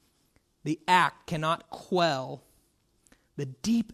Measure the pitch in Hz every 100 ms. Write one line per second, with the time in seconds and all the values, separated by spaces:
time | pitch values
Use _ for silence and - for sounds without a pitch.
0 | _ _ _ _ _ _ 147 160 - 180
1 | 156 - - 160 156 165 - - - 180
2 | 170 135 131 139 _ _ _ _ _ _
3 | _ _ _ - 135 131 214 233 226